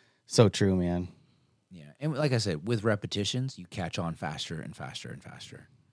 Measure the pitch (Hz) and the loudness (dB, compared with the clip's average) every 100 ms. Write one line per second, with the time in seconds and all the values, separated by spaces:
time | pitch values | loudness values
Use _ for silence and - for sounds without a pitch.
0 | _ _ - - 107 - 101 92 87 87 | _ _ 0 8 8 8 4 4 4 0
1 | 87 - _ _ _ _ _ 90 71 - | -2 -10 _ _ _ _ _ -20 -20 -6
2 | 151 135 147 123 104 78 92 117 110 101 | -4 0 2 2 0 -2 -2 0 2 0
3 | - 101 101 127 131 - 87 - 85 - | 0 -4 -2 -2 -4 -8 -10 -6 -4 -2
4 | 85 82 85 71 - 80 - - 65 - | -4 -4 -6 -6 -6 -8 -10 -10 -12 -12
5 | - 69 - - - - - _ _ | -12 -14 -16 -18 -18 -18 -20 _ _